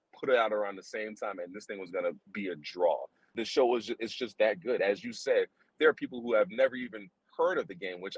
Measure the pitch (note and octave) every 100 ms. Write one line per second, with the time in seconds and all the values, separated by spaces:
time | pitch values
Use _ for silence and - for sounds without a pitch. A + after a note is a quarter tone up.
0 | _ - C#3 B2 A2 G#2 G2+ F#2+ - A2+
1 | G#2+ G#2+ A2 F#2+ F2+ G2 - G2+ F2+ F#2
2 | F2 D#2+ _ G#2 F#2+ D#2+ D2 F2 F2 C2+
3 | C2 _ _ - A2+ - B2 B2 G#2 A#2
4 | A2 - A#2 - G#2+ G2 G2 A2 G2 G2
5 | A#2+ A2+ - A#2 F#2 _ _ - D3+ C#3+
6 | C#3 B2 A#2 A2 F#2+ A2+ C3 B2+ B2 G#2+
7 | G2 _ _ - E3+ E3 G2 F#2 F#2+ F2+
8 | F#2+